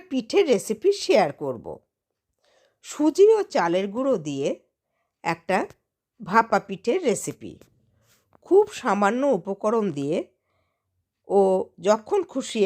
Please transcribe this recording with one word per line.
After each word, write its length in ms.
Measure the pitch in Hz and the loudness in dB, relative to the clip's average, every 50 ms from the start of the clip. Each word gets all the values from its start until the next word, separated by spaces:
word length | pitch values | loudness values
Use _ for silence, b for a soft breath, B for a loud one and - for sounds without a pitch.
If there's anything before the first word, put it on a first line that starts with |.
| 359 - | -6 -4
পিঠের 380 | 269 254 226 - - 403 370 294 | -6 -6 -4 0 2 2 4 4
রেসিপি 420 | 233 190 - - 214 - - 392 403 - - | 2 0 0 -4 -6 -2 0 0 0 0 0
শেয়ার 260 | - 349 220 175 143 - - | 2 4 4 4 2 -2 -6
করব। 240 | 151 135 120 110 - 82 - - _ _ _ _ _ _ _ _ _ _ _ _ _ _ _ _ _ _ _ _ - | -8 -8 -8 -8 -10 -14 -16 -16 _ _ _ _ _ _ _ _ _ _ _ _ _ _ _ _ _ _ _ _ -20
সুজি 400 | - - - 302 320 277 359 403 427 440 427 | -14 -6 -2 0 0 4 6 6 6 6 4
ও 20 | 381 - - | 0 -2 -2
চালের 320 | 226 175 170 170 185 196 202 | -2 0 0 0 -2 -2 -4
গুঁড়ো 280 | 196 247 262 277 254 185 151 151 | -4 -4 -2 -2 -2 -2 -2 -6
দিয়ে 200 | 139 135 139 180 262 - _ _ _ _ _ _ _ _ _ _ _ _ - | -6 -4 -4 -4 -4 -6 _ _ _ _ _ _ _ _ _ _ _ _ -6
একটা 340 | 165 165 - _ - 185 208 403 - - _ _ _ _ _ _ _ _ - | -6 -6 -6 _ -2 -2 -2 -2 -4 -12 _ _ _ _ _ _ _ _ -18
ভাপা 380 | 214 160 196 226 226 226 214 196 - - | -8 0 2 2 2 2 0 -2 -2 -4
পিঠের 320 | 196 - - 233 277 381 349 | -12 -8 -4 -4 -4 -2 0
রেসিপি। 500 | 240 196 - - 151 - - - 90 - - _ _ _ _ _ _ _ _ _ _ _ _ _ _ _ _ _ | -2 -2 -2 -4 -10 -12 -12 -14 -18 -18 -20 _ _ _ _ _ _ _ _ _ _ _ _ _ _ _ _ _
খুব 180 | - 349 403 427 415 - - | 2 4 4 4 4 -2 -6
সামান্য 400 | - 240 196 202 208 196 233 247 285 285 240 180 | -2 -2 0 2 2 2 0 0 0 0 0 0
উপকরণ 480 | - 196 196 - - 214 233 233 208 190 | -2 -6 -8 -4 -2 -2 0 0 -2 -2
দিয়ে 260 | 143 143 139 139 170 214 359 - _ _ _ _ _ _ _ _ _ _ _ _ _ _ _ _ _ _ _ - | -4 -4 -4 -4 -4 -4 -6 -8 _ _ _ _ _ _ _ _ _ _ _ _ _ _ _ _ _ _ _ -2
ও 120 | 185 202 196 190 190 190 - - _ - 165 196 | 2 2 4 4 2 0 -2 -6 _ -4 0 2
যখন 320 | 214 226 220 - 392 403 339 - | 2 2 0 -2 -2 -2 -2 -2
খুশি 280 | - 269 254 - - 226 196 | -6 -8 -6 -4 -2 0 0